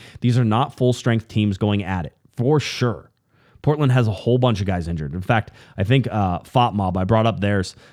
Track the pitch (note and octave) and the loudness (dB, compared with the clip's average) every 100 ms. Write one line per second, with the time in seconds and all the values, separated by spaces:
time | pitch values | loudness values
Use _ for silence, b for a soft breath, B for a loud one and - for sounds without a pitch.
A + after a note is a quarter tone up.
0 | B B B2 B2 A2+ A2 C#3+ - B2 A#2+ | B B 0 2 2 0 -2 0 0 0
1 | B2 A2+ - A2 G#2 F#2+ G#2 G2+ F#2 F#2 | 0 -2 -2 0 0 0 0 -2 -2 -4
2 | D2+ _ _ - A#2+ D3+ - - A#2+ E2 | -6 _ _ -4 2 2 0 -2 -4 -4
3 | - _ _ b b b C#3+ D3+ C#3 B2+ | -12 _ _ b b b -2 0 2 2
4 | A2 F#2+ A2+ B2 B2 G#2 G2 F2+ E2 E2 | 2 0 0 2 2 0 -2 -4 -4 -6
5 | D2 F2 F#2+ A2 - B B B G2 C3+ | -6 -6 -2 -2 -2 B B B 0 2
6 | B2 G#2 F#2+ F2 - C3+ A#2+ G2+ F#2 F#2 | 2 -2 -2 -2 -2 0 0 0 -2 0
7 | F#2 A2 A2+ F#2 G2+ G2+ F2+ - b | 0 2 2 0 -2 -2 -4 -10 b